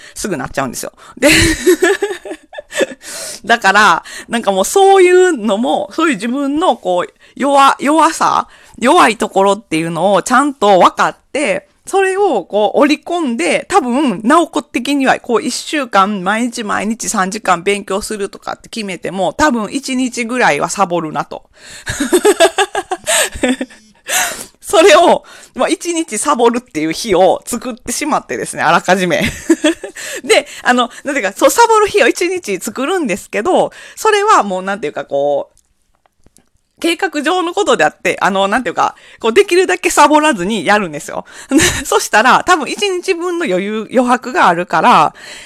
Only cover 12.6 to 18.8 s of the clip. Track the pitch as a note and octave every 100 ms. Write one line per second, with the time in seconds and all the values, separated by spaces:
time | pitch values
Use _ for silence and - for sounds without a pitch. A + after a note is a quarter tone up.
12.6 | G#3+ - C#4+ D4 - F4 D4 A#3 E4 G#3
13.6 | - F#4+ B3 A#3+ D4 F3+ G#3+ D#4+ D#4+ D4+
14.6 | - D4 A#3+ C#4+ C4 - - A3+ - -
15.6 | - D#4 B3 G3+ F#3+ G#3 F3+ A3 B3 A#3
16.6 | G#3 F#3+ G3+ A3+ F3+ G#3+ F#3 G#3+ - E3+
17.6 | G3 G3+ G3 F#3+ - G#3+ G3 - - -
18.6 | - A3+